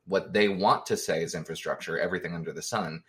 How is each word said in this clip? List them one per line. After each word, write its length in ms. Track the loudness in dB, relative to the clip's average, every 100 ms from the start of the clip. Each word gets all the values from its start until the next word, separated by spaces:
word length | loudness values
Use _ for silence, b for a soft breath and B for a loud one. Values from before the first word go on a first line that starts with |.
| 0
what 260 | 0 2
they 160 | 4 4
want 380 | 4 4 4 2
to 100 | -2
say 260 | 0 0
is 120 | 0
infrastructure, 640 | -4 -6 -6 -4 -4 -4 -2
everything 360 | 0 -2 -4
under 180 | -6 -6
the 100 | -8
sun, 400 | -4 -4 -4 -8